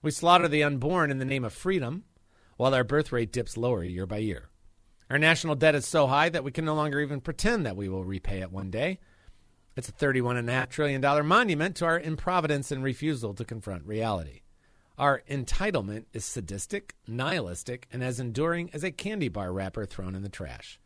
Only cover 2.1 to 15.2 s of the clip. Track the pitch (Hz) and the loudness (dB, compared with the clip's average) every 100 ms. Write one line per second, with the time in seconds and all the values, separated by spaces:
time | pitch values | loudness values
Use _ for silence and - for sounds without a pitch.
2.1 | _ _ _ _ _ 127 131 113 143 151 | _ _ _ _ _ 4 4 4 2 2
3.1 | 123 113 123 113 - 120 113 87 90 92 | 0 0 -2 -4 -2 0 0 -2 -4 -4
4.1 | 107 110 80 - _ - _ _ _ _ | -2 -2 -4 -10 _ -20 _ _ _ _
5.1 | 139 156 160 165 143 156 147 127 165 139 | 2 4 4 0 4 4 4 2 2 4
6.1 | 135 165 165 135 127 160 151 151 143 147 | 4 2 0 -4 -4 -2 0 0 0 -2
7.1 | 143 143 - 208 233 139 95 98 95 92 | -4 -6 -2 0 2 -2 -4 -4 -4 -4
8.1 | 95 - 98 92 92 95 107 151 185 - | -4 -4 -4 -6 -8 -6 -2 -2 -4 -12
9.1 | _ - - _ _ _ - 123 - 143 | _ -20 -20 _ _ _ -12 -10 -2 2
10.1 | 131 120 123 117 127 127 - 147 135 139 | 2 2 0 0 0 -2 -2 0 2 4
11.1 | 147 147 196 240 151 156 - 170 165 160 | 4 6 4 6 2 0 0 0 0 0
12.1 | 160 - 180 156 143 131 135 131 127 151 | -4 0 2 2 0 0 -2 -2 -2 -2
13.1 | 143 113 95 117 113 104 90 76 107 113 | -2 -4 -6 -8 -8 -8 -10 -6 -2 0
14.1 | 98 76 - - _ _ _ _ - 143 | 0 -4 -12 -20 _ _ _ _ 0 2
15.1 | 135 | 2